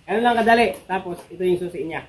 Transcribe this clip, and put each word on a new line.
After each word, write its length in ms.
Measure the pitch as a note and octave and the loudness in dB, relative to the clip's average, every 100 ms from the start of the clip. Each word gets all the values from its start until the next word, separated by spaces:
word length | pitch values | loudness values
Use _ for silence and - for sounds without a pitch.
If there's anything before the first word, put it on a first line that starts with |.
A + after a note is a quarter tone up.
| - | -4
Ano 140 | G#3 | 0
lang 160 | A#3+ A#3 | 2 2
kadali. 400 | A3+ A#3 G#3+ - - | 4 4 4 -2 -6
Tapos, 320 | F#3 F#3 E3+ - | -6 -6 -12 -12
ito 80 | E3+ | -4
yung 160 | F3+ F3+ | 0 0
susi 240 | F3 E3+ | -2 -8
niya. 240 | D#3+ D3 | -8 -8